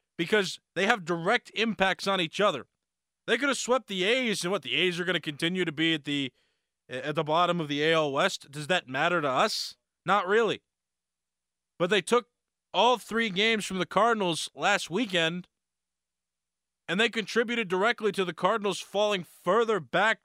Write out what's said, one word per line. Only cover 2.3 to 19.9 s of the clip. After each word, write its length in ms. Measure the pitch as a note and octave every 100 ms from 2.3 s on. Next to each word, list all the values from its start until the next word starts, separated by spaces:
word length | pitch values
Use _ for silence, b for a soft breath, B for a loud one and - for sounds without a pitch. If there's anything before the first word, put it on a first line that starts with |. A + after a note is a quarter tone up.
| -
other. 280 | G3+ D3 G2+ _ _ _ _ _ -
They 100 | A#3
could 120 | C#4
have 80 | B3
swept 300 | - B3+ -
the 180 | F#3+ F3+
A's, 400 | B3+ B3 F#3+ F3
and 60 |
what, 100 | G3
the 140 | B2+ C3
A's 220 | F3+ E3+
are 60 |
gonna 160 | F3+ F3
continue 460 | D#3+ C#3+ E3 F#3 E3+
to 80 |
be 200 | D3 E3
at 120 | D#3+ C#3
the, 260 | C#3+ C3+ _ _ _ _ _ -
at 280 | B2+ C3+ D3+
the 80 | D3+
bottom 340 | D#3+ F3 F3
of 80 | D3+
the 160 | C#3+
A 100 | D#3
L 160 | D#3+ D3+
West? 400 | C#3 F#3 - -
Does 180 | C#3+ D3
that 200 | F3+ B2
matter 320 | C3 E3 F3
to 100 | D3
us? 460 | C3 G#3+ - - - _ _ -
Not 200 | G3 F#3
really. 360 | G#3+ A3 B2 _ _ _ _ _ _ _ _ _ _ _ -
But 120 | F3
they 120 | G3+
took 260 | - A#3+ A3 _ _ _ _
all 240 | F3 A3+ B3
three 320 | - A3 A3+
games 360 | F3+ A3 A3 -
from 140 | F#3+
the 60 | E3+
Cardinals 640 | - A3+ A3+ F#3 D#3 -
last 360 | B2+ E3 G3+ -
weekend, 580 | E3+ A#3+ F3+ E3 F3 - _ _ _ _ _ _ _ _ _ _ _ _ _ -
and 100 | F3
they 80 | A#3
contributed 640 | A3+ G3 A3 A#3+ A#3+ G#3
directly 420 | F#3 G#3+ A#3 G#3+
to 140 | F3 F3+
the 80 |
Cardinals 480 | E3 F3+ A3+ G3+ F3
falling 420 | - G3 G#3 G3+
further 560 | E3 - - G#3 A3+ G#3
back 420 | C#3